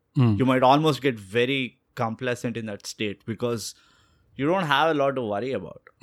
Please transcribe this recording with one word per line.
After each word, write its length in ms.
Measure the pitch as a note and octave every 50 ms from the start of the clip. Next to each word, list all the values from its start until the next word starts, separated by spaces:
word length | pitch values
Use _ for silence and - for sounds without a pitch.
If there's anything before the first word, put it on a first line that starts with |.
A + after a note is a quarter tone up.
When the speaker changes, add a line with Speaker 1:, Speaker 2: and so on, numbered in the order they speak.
| _ _ - D3
Speaker 1:
Mm. 200 | B2+ A#2 G#2+ G2
Speaker 2:
You 60 | C3
might 180 | B2+ B2+ C3 B2+
almost 380 | B2+ C#3 D3 D#3+ D#3+ D3 B2
get 140 | B2 C#3+ B2 A2
very 600 | G2+ F#2 F#2+ A#2+ A#2+ B2 C#3 C3+ C3 A2+ - _ _ _ -
complacent 600 | - B2 A2+ A2 - B2+ B2+ A#2+ - - B2 A2 A#2
in 80 | A2
that 220 | A2 G#2 G2+ - -
state 360 | - - A2+ G#2 F#2+ - -
because 500 | - A2+ F#2 A#2+ A#2+ A#2+ A2+ G2+ - - _ _ _ _ _ _ _ _ _ _ _ _
you 120 | - C3+ D3
don't 160 | F3 G3 F#3
have 240 | D3 C#3+ C#3+ D3+ E3
a 20 | D#3+
lot 180 | D3 C#3 C#3 C3+
to 60 | C3
worry 300 | B2 G#2+ G2+ G2+ A#2 C3+ C3
about, 280 | G#2 F2+ D#2+ - - _ - _ -